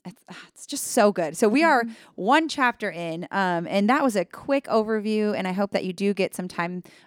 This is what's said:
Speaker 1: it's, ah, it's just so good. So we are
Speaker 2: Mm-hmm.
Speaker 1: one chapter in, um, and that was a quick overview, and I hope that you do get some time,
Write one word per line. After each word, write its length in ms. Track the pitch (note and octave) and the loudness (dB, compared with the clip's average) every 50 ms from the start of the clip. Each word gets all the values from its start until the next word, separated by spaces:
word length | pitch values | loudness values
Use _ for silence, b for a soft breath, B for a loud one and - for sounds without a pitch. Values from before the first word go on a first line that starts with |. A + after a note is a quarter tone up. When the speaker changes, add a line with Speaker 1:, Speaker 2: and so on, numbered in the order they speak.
| - | -18
Speaker 1:
it's, 180 | F3+ G#3+ _ _ - | -18 -18 _ _ -20
ah, 160 | F3 - - - | -18 -18 -18 -20
it's 160 | _ - - | _ -18 -14
just 220 | - C#4+ C4+ - | -10 -8 -8 -6
so 260 | - - B3 G#3 G#3 G3 | -2 2 4 4 4 4
good. 240 | F#3 E3+ D3+ E3 | 2 -4 -4 0
So 100 | - A#3 | 2 2
we 160 | G#3 G#3+ C#4+ E4 | 4 4 4 4
are 200 | E4 D4 A#3+ A#3 | 4 4 2 0
Speaker 2:
Mm-hmm. 100 | A#3 A3+ B B B B | -2 -8 B B B B
Speaker 1:
one 340 | - F3+ G#3 C4+ D#4+ E4 D4 | -4 0 2 4 4 2 0
chapter 420 | - C#4+ C4 B3 A#3 - A3 G3 | -2 0 0 0 0 -2 -6 -6
in, 360 | D#3 E3+ E3+ E3 D#3+ E3+ F#3 - | -6 -6 -6 -6 -6 -6 -6 -4
um, 340 | - G3 G3 F#3 F3 E3+ E3+ - | -2 0 0 2 0 0 -2 0
and 200 | E3+ G3+ G3+ G#3 | 0 2 4 4
that 140 | C4 D4+ C#4 | 4 4 2
was 140 | C4+ G#3 | 2 2
a 80 | G3+ F3 | 0 -2
quick 400 | - - - - - C#4 C#4 - | -2 -6 -10 -2 0 0 0 0
overview, 680 | - - A3+ G#3+ G#3+ A3 G#3+ G3+ A3 G#3+ G#3+ G#3+ G#3 G3+ | 0 0 0 2 0 -2 -2 0 0 0 0 0 0 0
and 100 | - F#3+ | -2 -2
I 60 | F#3 F3+ | -2 -2
hope 180 | G3 G#3 G3+ | -2 -2 0
that 140 | - - - | -2 -2 -2
you 80 | F#3 F3+ | -4 -4
do 200 | - G3 G3+ G3+ | 0 0 0 2
get 220 | - F#3 - - | 2 0 -2 -2
some 140 | - F#3 F3+ | -6 -8 -8
time, 340 | - - E3+ F3 F3+ F3+ - B B B B | -4 -6 -4 -4 -4 -8 -10 B B B B